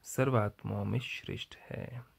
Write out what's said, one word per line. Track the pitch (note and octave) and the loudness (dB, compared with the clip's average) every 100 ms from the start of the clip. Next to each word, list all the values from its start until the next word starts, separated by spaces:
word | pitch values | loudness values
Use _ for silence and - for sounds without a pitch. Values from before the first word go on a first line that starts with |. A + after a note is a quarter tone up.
सर्वात्माओं | - - C3+ B2+ G#2 - G#2 G2+ G2+ | -6 2 4 6 4 0 -4 -2 0
में | A2+ | 0
श्रेष्ठ | B2 - - - - - | -2 -8 -6 -8 -8 -14
है। | - - - A#2+ - | -10 -6 -6 -8 -12